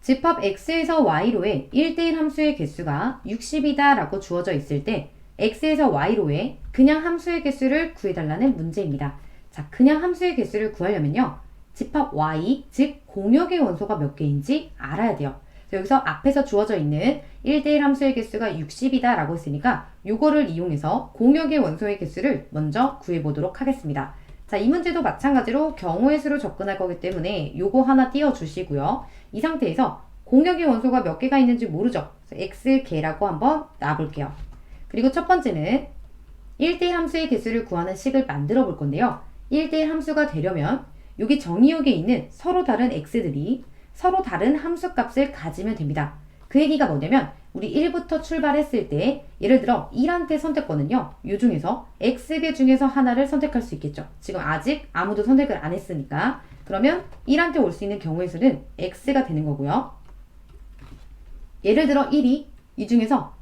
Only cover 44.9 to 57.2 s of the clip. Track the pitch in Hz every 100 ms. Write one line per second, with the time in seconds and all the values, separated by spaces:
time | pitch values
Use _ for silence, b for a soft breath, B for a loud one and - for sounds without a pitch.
44.9 | - - 269 277 - 156 160 208 214 147
45.9 | 147 147 - b b - 269 302 302 -
46.9 | 147 151 254 240 B B 180 202 285 330
47.9 | 339 339 311 - 320 285 294 294 233 196
48.9 | 147 220 285 B - 208 254 247 233 -
49.9 | - 302 349 294 311 320 302 285 151 143
50.9 | 240 - - 156 202 240 160 165 254 -
51.9 | - 214 254 - 311 320 277 262 262 277
52.9 | 277 247 240 277 294 285 240 233 147 147
53.9 | 147 - - - - 151 156 - 294 -
54.9 | 165 190 208 214 269 277 180 151 180 -
55.9 | 165 139 147 220 - B B - 196 262
56.9 | 359 - -